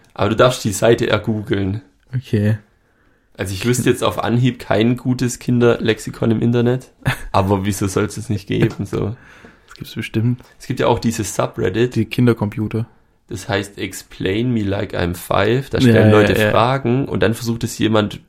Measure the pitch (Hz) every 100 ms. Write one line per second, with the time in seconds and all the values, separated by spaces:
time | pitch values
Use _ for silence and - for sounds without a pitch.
0 | _ - 104 110 127 127 113 95 117 117
1 | 120 107 117 107 101 101 98 107 - _
2 | _ 127 - 107 104 110 - _ _ _
3 | _ _ _ - 95 98 117 123 127 -
4 | 110 - 104 120 127 - - 104 117 123
5 | 127 123 123 - - 120 120 113 113 107
6 | - - 117 113 120 120 120 127 - _
7 | - - - 101 95 98 98 98 101 101
8 | 104 - 104 104 - 110 113 - 104 -
9 | 104 117 - - - _ _ - - 117
10 | - 113 117 123 - _ - 131 127 117
11 | 117 113 104 - - - 95 98 123 117
12 | 107 - 123 113 104 110 104 110 110 _
13 | _ _ - - - 101 101 - 98 -
14 | - - 90 101 123 117 98 98 107 95
15 | 87 90 - 95 104 123 135 - 127 110
16 | 107 107 104 104 107 104 120 135 120 127
17 | 139 104 92 113 117 117 113 - 113 107
18 | 101 -